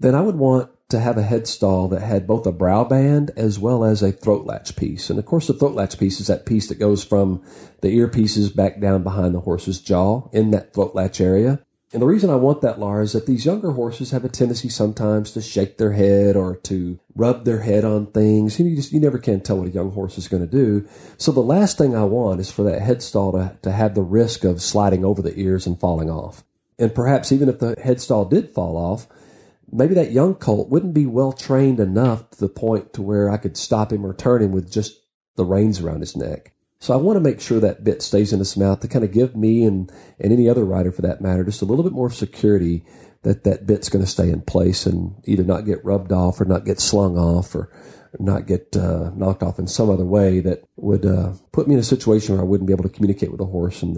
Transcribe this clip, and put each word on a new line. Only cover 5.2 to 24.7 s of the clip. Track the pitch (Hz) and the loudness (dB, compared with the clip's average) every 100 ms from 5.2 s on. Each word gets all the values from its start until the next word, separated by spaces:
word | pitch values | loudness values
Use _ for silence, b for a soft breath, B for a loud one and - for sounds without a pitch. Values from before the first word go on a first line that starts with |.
course, | - 165 - | -2 -2 0
the | |
throat | - 143 | 0 0
latch | - 95 - | 0 -4 -2
piece | 98 - | -2 -2
is | 101 | -2
that | 98 | -2
piece | - 110 - | 0 -2 -2
that | - | -2
goes | 104 101 | 0 0
from | - 104 95 92 B B B _ | 2 2 2 -2 B B B _
the | 92 113 | 0 2
earpieces | 117 113 107 107 101 | 2 2 0 2 0
back | - 98 101 | 0 -2 0
down | 101 95 | 0 0
behind | 90 98 90 | -2 -2 -2
the | 90 | -2
horse's | 90 85 - 90 | -2 -4 -4 -8
jaw | - 90 95 120 - | -2 2 2 0 0
in | 110 110 | 0 2
that | 104 - | 0 -2
throat | 101 95 | -2 -2
latch | 92 95 - | -2 -4 0
area. | 92 95 120 139 - _ _ | 2 2 2 0 -6 _ _
And | 113 | 0
the | 131 | 2
reason | 208 190 | 2 2
I | 135 | 4
want | 135 147 | 2 2
that, | 131 101 | 0 -2
Laura, | 101 104 | -4 -2
is | 107 | -2
that | 110 123 | -2 -2
these | 123 | 0
younger | 143 208 196 | 0 -2 -2
horses | 127 120 120 123 | -4 -4 -6 -6
have | 131 | -6
a | 123 | -6
tendency | - 123 117 120 | -2 -2 -2 -6
sometimes | - 107 107 107 107 104 | -2 -2 -2 -2 -2 -2
to | 113 | -8
shake | 107 - 98 - | -6 -4 -4 -2
their | 110 | 0
head | 104 101 101 101 98 | 4 4 6 4 2
or | 92 92 | 0 -6
to | - 95 87 87 _ | -6 -6 -6 -10 _
rub | - 117 123 | 0 0 0
their | 117 110 | -2 -2
head | 110 104 | 2 2
on | 107 107 104 | 2 0 -2
things. | 110 107 107 107 107 | 2 4 4 2 0
You | 175 156 | 0 0
just, | 135 | -2
you | 156 | 0
never | 147 127 | 0 0
can | 120 98 | -2 -2
tell | 92 95 | -2 -2
what | 90 | -2
a | |
young | 90 95 | -4 -4
horse | 101 95 - | -6 -8 -8
is | 87 | -4
gonna | 92 85 | -4 0
do. | 131 120 104 104 B B - | 2 2 0 -4 B B -4
So | - | 0
the | 131 | 2
last | 117 175 208 - | 2 4 2 2
thing | 143 | 2
I | 117 | 2
want | 104 117 110 92 | 0 0 0 -2
is | 95 | -4
for | - | -2
that | 101 - | 0 0
head | 104 123 | 0 -2
stall | - 104 98 | -2 -2 0
to, | 92 92 - | 0 -2 -4
to | 95 | -4
have | 101 107 | 0 0
the | 101 | 0
risk | 90 107 113 - | 0 2 2 0
of | 95 87 | -2 -2
sliding | - | -2